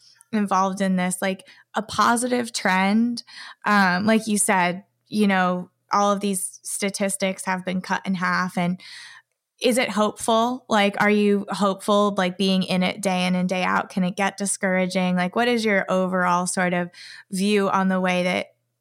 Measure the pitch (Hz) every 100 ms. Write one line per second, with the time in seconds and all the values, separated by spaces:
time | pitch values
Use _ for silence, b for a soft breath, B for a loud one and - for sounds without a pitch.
0 | b b - 214 202 190 190 190 190 185
1 | 180 180 196 190 - B B - 208 -
2 | 226 233 247 247 226 - 196 185 196 220
3 | 240 233 - B B B - 202 190 180
4 | 214 220 220 208 - 190 180 180 - _
5 | _ 214 202 190 180 180 180 _ - 202
6 | 202 196 202 190 - - - - 202 -
7 | 196 - 190 190 196 185 185 185 - 190
8 | 196 185 180 180 180 185 175 185 B B
9 | B B B _ _ - 254 240 - 208
10 | 214 - - 226 240 254 - 214 202 202
11 | 208 208 208 202 - 175 202 190 - 202
12 | 208 196 180 180 190 190 185 185 180 -
13 | 196 180 180 180 180 185 185 196 - 196
14 | 180 202 196 - 196 - 196 185 185 185
15 | 180 180 180 226 240 240 220 196 185 185
16 | 185 185 180 175 180 190 180 175 175 B
17 | B B B 190 202 208 196 190 190 185
18 | 185 180 180 196 - _ _ _